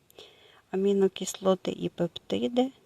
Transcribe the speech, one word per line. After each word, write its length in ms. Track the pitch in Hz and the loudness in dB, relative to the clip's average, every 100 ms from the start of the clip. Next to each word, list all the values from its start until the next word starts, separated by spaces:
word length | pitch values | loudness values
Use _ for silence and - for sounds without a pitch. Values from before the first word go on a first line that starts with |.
| _ - - _ - - - | _ -20 -20 _ -20 -20 -8
Амінокислоти 1000 | 190 202 196 190 - 190 - 190 185 180 | -2 2 4 2 0 -8 -2 0 0 -2
і 180 | 180 170 | -4 -6
пептиди 840 | - 175 - - 196 247 247 262 - | -4 -6 -6 -6 -2 0 0 -2 -4